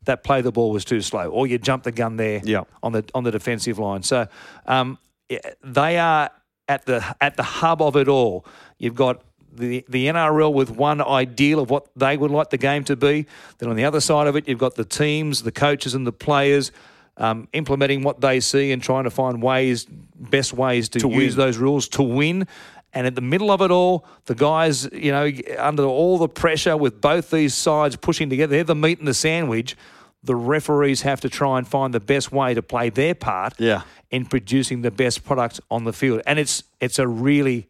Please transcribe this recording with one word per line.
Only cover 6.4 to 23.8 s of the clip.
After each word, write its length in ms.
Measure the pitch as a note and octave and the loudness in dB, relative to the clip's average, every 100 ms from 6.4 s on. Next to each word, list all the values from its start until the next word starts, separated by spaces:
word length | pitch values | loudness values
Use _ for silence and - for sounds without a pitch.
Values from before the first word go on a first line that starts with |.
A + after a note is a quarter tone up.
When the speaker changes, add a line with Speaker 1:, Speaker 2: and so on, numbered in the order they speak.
| _ _ - | _ _ -4
Speaker 1:
at 180 | C#3 - | -4 0
the, 160 | B2 G2 C3+ | -2 -2 -2
at 160 | C#3+ - | -2 0
the 60 | |
hub 400 | B2 - E3 E3 | -6 0 0 4
of 120 | D3+ C#3+ | 2 4
it 120 | C3+ | 4
all. 400 | C#3 A#2+ F2+ - - - _ | 4 2 0 -10 -20 -20 _
You've 160 | A#2+ A#2+ | -8 0
got 260 | C3 B2 _ _ _ | 0 0 _ _ _
the, 320 | B2 A#2+ B2 B2 | -8 -6 -6 -4
the 200 | B2+ C3 | -2 0
N 80 | E3 | 2
R 260 | D#3+ D3+ | 2 4
L 100 | D#3 | 4
with 200 | C#3 C3 | 2 0
one 300 | A2+ C#3+ D3 | 2 0 2
ideal 580 | C3 C3+ C3 A#2+ C#3+ D#3 | 2 0 0 2 2 2
of 100 | B2+ | 0
what 180 | C#3 - - | -2 -4 -2
they 220 | C3+ C#3+ | 0 2
would 140 | D3 | 0
like 180 | D3 D3+ | 0 0
the 80 | C3+ | 0
game 260 | C3+ C#3+ C#3 | 0 -2 -2
to 100 | C3+ | 0
be. 320 | C#3+ D3+ D3+ - - _ | 2 2 -2 -12 -20 _
Then 100 | A#2+ | -6
on 60 | A2 | -2
the 100 | C3+ | 0
other 140 | D3+ | 0
side 240 | - D3+ D3 | 2 2 2
of 100 | D3 | 0
it, 120 | D3 | -2
you've 100 | A#2+ | -2
got 160 | C3 | -2
the 120 | - A2 | -2 -6
teams, 580 | - D3+ D3+ D3+ C3 | -2 0 0 -2 -4
the 80 | A2+ | -4
coaches 420 | - D3 C#3+ C#3 | 0 0 0 -2
and 140 | B2+ B2+ | -4 -4
the 40 | |
players, 600 | - - C#3+ C#3 C#3+ C3 - - - _ _ | -6 0 2 4 2 0 -10 -20 -20 _ _
um, 300 | A2 A2+ A2 | -2 -2 -6
implementing 480 | - C#3+ C#3 C#3 C#3 | -8 -4 0 2 2
what 200 | C#3 C#3 | -2 0
they 180 | C3+ C3 | 2 2
see 320 | A#2+ C#3 C#3 | 2 2 2
and 100 | C3 | -2
trying 220 | B2 C3 | 0 0
to 80 | B2+ | 0
find 320 | - C3 A#2+ | -2 -2 0
ways, 420 | A#2+ C3 C3 A#2+ - - - - | 0 2 2 0 -4 -18 -20 -20
best 380 | C3 C3+ C3+ | -2 0 0
ways 360 | B2 C3 B2 A2+ | -2 0 0 -2
to 100 | B2 | 0
Speaker 2:
To 100 | C3+ | 2
Speaker 1:
use 260 | B2 C3+ B2 | 2 2 2
Speaker 2:
win. 100 | C3+ | 0
Speaker 1:
those 120 | A2+ | 2
rules 300 | C3 C#3+ B2 | 0 0 -2
to 120 | - | -2
win. 460 | C3+ B2 D3+ F3+ F#3+ - - - _ | 0 2 0 0 -4 -8 -20 -20 _
And 120 | C3+ B2+ | -4 -4
at 80 | |
the 80 | B2+ | -2
middle 300 | B2 E3 G#3 | -2 0 2
of 100 | G3 | 2
it 80 | F#3+ | 4
all, 360 | F3+ | 4